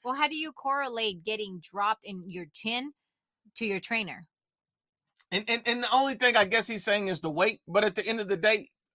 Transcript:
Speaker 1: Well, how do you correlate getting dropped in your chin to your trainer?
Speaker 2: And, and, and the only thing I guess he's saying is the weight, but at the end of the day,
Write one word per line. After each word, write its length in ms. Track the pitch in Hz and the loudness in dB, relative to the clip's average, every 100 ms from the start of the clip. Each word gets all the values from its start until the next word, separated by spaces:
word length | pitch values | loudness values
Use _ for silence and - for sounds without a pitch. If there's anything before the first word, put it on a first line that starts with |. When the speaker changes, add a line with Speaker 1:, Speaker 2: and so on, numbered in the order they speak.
Speaker 1:
Well, 100 | 240 | -6
how 140 | 269 294 | 0 0
do 80 | 311 | 0
you 160 | 311 | -8
correlate 720 | - 269 277 269 226 220 175 | -6 -2 -2 -2 -2 -2 -4
getting 360 | 175 214 202 185 | -6 -6 -6 -10
dropped 440 | - 190 202 220 | -10 -2 -2 -2
in 180 | - 185 175 | -6 -12 -10
your 180 | 180 156 | -12 -12
chin 400 | - 220 240 277 - _ _ _ _ 208 - | -10 -6 -4 -6 -12 _ _ _ _ _ -6
to 80 | |
your 160 | 226 196 | -4 -4
trainer? 460 | - 226 190 123 165 _ _ _ _ _ _ _ _ _ - | -4 -4 -4 -10 -18 _ _ _ _ _ _ _ _ _ -4
Speaker 2:
And, 140 | 185 214 | -4 -2
and, 140 | 233 | -2
and 180 | 233 240 | 0 -2
the 100 | 233 | 4
only 220 | 254 269 | 4 4
thing 220 | 262 247 233 | 4 6 6
I 80 | |
guess 220 | 196 226 214 | 6 4 0
he's 180 | 220 | -4
saying 240 | - 208 190 | 0 0 0
is 120 | 165 | -2
the 100 | 156 | -2
weight, 300 | 151 208 214 - | 2 2 0 0
but 180 | 185 | 2
at 100 | 208 | 2
the 120 | 214 196 | 2 -2
end 140 | 226 | -2
of 80 | 196 | -2
the 80 | 190 | 2
day, 340 | 214 220 - _ _ | 2 2 -2 _ _